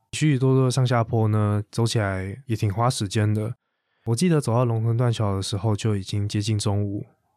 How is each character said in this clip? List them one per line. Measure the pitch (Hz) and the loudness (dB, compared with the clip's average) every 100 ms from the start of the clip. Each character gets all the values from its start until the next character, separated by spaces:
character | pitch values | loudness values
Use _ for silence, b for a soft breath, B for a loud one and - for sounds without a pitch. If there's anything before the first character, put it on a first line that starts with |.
| _ | _
许 | - 151 | -2 2
许 | 135 | 2
多 | 131 | 4
多 | 131 131 | 4 4
的 | |
上 | 123 127 | 2 2
下 | 120 | 2
坡 | 113 117 110 | 2 0 2
呢， | 107 104 104 101 | 2 2 0 -2
走 | - | -2
起 | 117 117 | 0 0
来 | 101 95 95 113 - | 0 -2 -6 -10 -6
也 | |
挺 | 110 107 | -2 -2
花 | 95 120 | 0 0
时 | - 101 | 0 -2
间 | 117 104 | 0 0
的。 | 107 110 - _ _ _ _ | 0 -4 -8 _ _ _ _
我 | - | -4
记 | 117 185 | 0 2
得 | 156 | 2
走 | 135 | 2
到 | 113 | 2
龙 | 127 113 | 2 0
腾 | 113 117 | 0 0
断 | 123 | 0
桥 | 113 104 | 0 0
的 | 98 | -2
时 | 95 101 | -4 -2
候 | 110 | -2
就 | 104 113 101 | 0 0 -2
已 | |
经 | 95 104 101 | -2 -4 -2
接 | 107 | -2
近 | 104 107 | -2 -2
中 | 107 101 | 0 -2
午， | 101 104 120 _ _ | -2 -6 -10 _ _